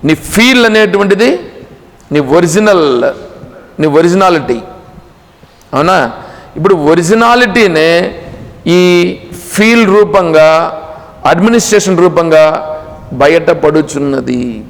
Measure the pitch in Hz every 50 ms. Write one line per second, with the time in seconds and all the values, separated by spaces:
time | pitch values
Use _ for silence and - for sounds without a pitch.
0 | - 143 160 - - - - 202 226 247 262 247 233 226 214 214 214 202 180 202
1 | 202 196 190 190 226 254 330 - - - - - - - - - - - - -
2 | - - - 147 143 127 139 170 175 170 156 196 214 214 202 180 160 143 127 120
3 | 120 127 131 - - - - - - - - - - - - - 156 156 139 156
4 | 165 170 175 190 196 185 175 160 135 117 123 113 107 - - - - - - -
5 | - - - _ _ _ _ _ - _ _ _ - - - 135 147 170 190 180
6 | 135 113 - - - - - - - - - - 156 196 196 170 147 147 160 175
7 | 170 160 214 226 233 233 240 247 247 233 185 233 220 196 165 156 156 165 165 175
8 | 175 - - - - - - - - - - - - - 170 180 180 180 180 175
9 | 175 180 185 - - - - - - - - - 208 220 233 233 226 190 196 208
10 | 208 175 160 196 180 165 160 156 156 156 160 160 170 165 - - - - - -
11 | - - - - - 131 156 170 185 226 233 233 - - 214 208 - 185 190 165
12 | 175 180 - 170 165 165 160 156 156 156 160 - - - - - - - - -
13 | - - - 127 139 147 160 170 165 - 165 156 151 151 151 156 151 147 - 143
14 | 143 143 139 135 127 123 127 123 123 123 113 110 107